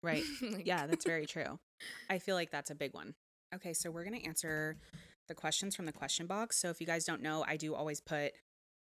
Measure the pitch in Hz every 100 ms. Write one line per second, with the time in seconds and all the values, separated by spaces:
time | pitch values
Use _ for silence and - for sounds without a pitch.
0 | 165 156 311 190 240 196 170 175 147 165
1 | 170 165 151 165 - - _ - - -
2 | - 185 196 180 165 147 - 147 139 -
3 | 82 - _ _ _ 185 180 160 170 170
4 | 185 240 165 160 160 156 156 156 - -
5 | - - - 156 156 - 196 190 160 -
6 | 135 - 170 202 233 - 175 165 165 165
7 | 165 156 156 156 - 156 156 139 156 147
8 | - 151 143 - _ _ _ _